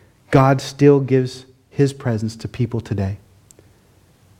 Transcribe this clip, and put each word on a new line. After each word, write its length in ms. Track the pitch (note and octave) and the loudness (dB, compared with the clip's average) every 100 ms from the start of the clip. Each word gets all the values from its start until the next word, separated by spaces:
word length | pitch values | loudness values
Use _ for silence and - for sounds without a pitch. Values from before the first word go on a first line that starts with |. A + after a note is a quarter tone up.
| _ _ _ | _ _ _
God 300 | C3+ C3+ C3+ | 4 4 2
still 380 | - - C#3+ C#3 | -4 2 4 4
gives 460 | C3 C3 B2+ - - _ _ | 2 0 0 -8 -20 _ _
his 240 | - C#3 | -2 -2
presence 420 | C3+ B2 A2 A2 - | -2 -4 -4 -4 -8
to 100 | - | -14
people 320 | - A#2 A#2 | -6 -6 -6
today. 380 | - G2 G2 G2+ _ _ _ _ _ _ _ _ _ _ _ | -6 -6 -4 -6 _ _ _ _ _ _ _ _ _ _ _